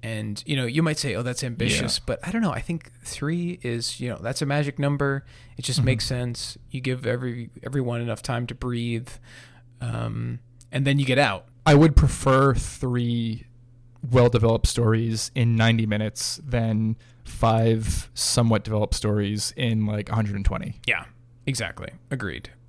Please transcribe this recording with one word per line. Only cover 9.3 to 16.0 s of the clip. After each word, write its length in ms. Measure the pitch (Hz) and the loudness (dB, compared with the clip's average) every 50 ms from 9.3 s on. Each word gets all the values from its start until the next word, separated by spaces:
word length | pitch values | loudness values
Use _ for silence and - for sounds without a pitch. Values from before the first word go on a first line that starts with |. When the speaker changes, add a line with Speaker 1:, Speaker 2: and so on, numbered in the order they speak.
| - - - - - - - - - - | -20 -20 -20 -20 -20 -20 -20 -20 -16 -10
Speaker 1:
um, 580 | 123 120 - 113 117 113 110 113 117 120 120 120 - - - - - - | -8 -6 -6 -4 -6 -6 -6 -6 -6 -6 -8 -10 -12 -18 -20 -20 -20 -8
and 160 | - 127 139 139 | -2 0 2 2
then 100 | 139 143 | 4 2
you 60 | 139 | 4
get 140 | 127 127 131 | 2 4 4
out. 260 | 143 120 98 92 - - - - - | 4 2 2 -2 -8 -16 -20 -2 4
Speaker 2:
I 100 | - 147 | 8 8
would 200 | 143 156 160 147 - | 10 10 10 8 8
prefer 560 | - 135 - - - 135 131 131 135 139 127 | 6 6 2 0 2 4 6 6 6 6 4
three 920 | 117 - - - - - 127 123 123 120 120 120 117 117 113 110 - - - - - - - - - - - - - - 123 | 2 -2 -6 -8 -6 -6 -2 -2 -2 0 0 -2 -2 -2 -2 -4 -6 -10 -18 -20 -20 -20 -20 -20 -20 -20 -20 -20 -14 -6 2
well-developed 580 | 120 127 123 120 120 120 110 113 113 110 - - | 4 6 6 6 6 4 4 4 4 4 2 0
stories 640 | - - 120 110 113 110 113 113 113 110 - - _ | 0 2 2 2 2 2 2 0 -2 -4 -4 -6 _
in 200 | - 120 117 117 113 | 0 2 2 4 4
ninety 280 | 110 113 117 113 113 | 4 4 4 4 2
minutes 540 | 107 107 107 | 0 0 -2